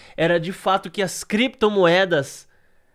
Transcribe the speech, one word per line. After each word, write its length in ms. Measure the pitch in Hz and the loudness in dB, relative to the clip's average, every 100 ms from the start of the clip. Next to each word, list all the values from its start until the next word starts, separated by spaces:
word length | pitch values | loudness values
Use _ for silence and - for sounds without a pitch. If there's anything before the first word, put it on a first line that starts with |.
| - - | -12 -2
era 240 | 160 175 | 0 0
de 120 | 165 | -2
fato 380 | 185 202 196 190 | -6 -2 -2 -2
que 100 | 202 | -6
as 220 | 190 - | -6 -6
criptomoedas, 1300 | - 214 233 - 214 202 175 175 190 160 135 - - _ _ _ _ | -4 -2 -2 0 0 4 4 4 2 0 -2 -10 -20 _ _ _ _